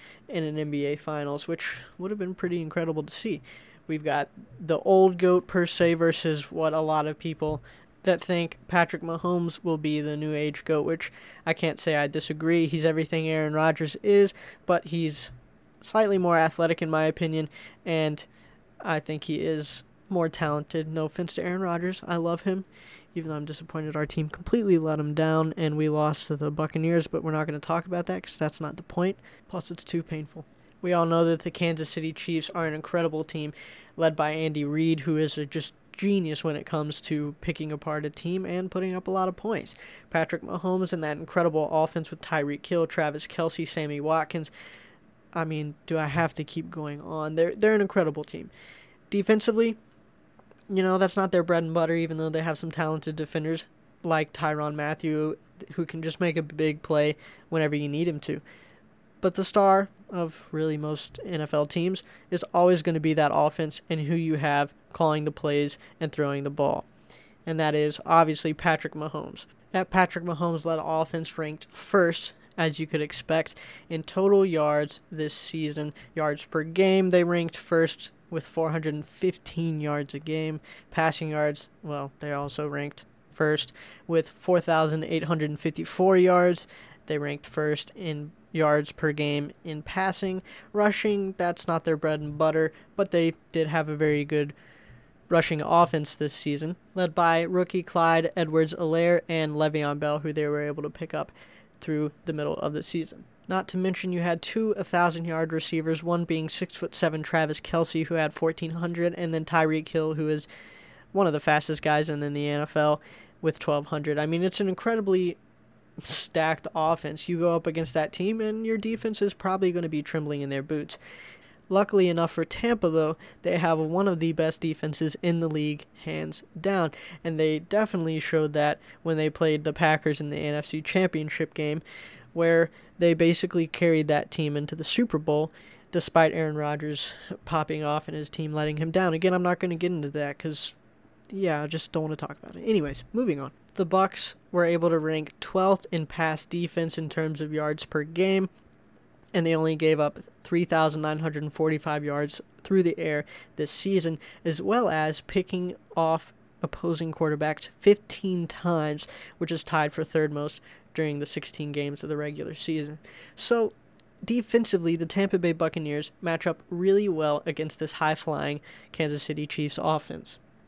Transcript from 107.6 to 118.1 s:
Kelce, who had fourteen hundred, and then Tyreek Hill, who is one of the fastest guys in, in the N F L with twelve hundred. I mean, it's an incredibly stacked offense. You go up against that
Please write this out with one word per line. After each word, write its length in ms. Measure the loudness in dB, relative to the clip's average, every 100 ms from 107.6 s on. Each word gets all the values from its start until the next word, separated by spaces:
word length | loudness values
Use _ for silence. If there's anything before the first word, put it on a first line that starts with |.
Kelce, 460 | -2 0 0 0 0
who 80 |
had 180 | 0 0
fourteen 380 | 0 -2 -2 -6
hundred, 440 | -4 -4 0 0
and 200 | 0 -2
then 100 | -2
Tyreek 440 | 2 4 4 2 0
Hill, 260 | -2 -2
who 140 | -2 -2
is 180 | -2 -4 -20 -20 -20 -20 -20 -4
one 140 | 2 2
of 60 |
the 80 | 2
fastest 420 | 2 2 2 -2
guys 260 | 2 2 2
in, 140 | -2
in 120 | -2
the 140 | -2 -2
N 140 | -2
F 140 | -2 2
L 240 | 2 2 -4 -20 -20 -4
with 160 | -4 -2
twelve 280 | 0 -2 -2
hundred. 320 | -4 -2 -2
I 80 | 0
mean, 180 | 0
it's 160 | 0 0
an 80 | -2
incredibly 680 | 0 -2 0 2 2 2 -4 _ _ _ _ _ -16
stacked 640 | -8 -6 -2 0 2 0 -4
offense. 540 | -2 0 0 -2 -8 -4
You 100 | 0
go 160 | 2
up 120 | 2 0
against 280 | -4 -2
that 180 | -2 -2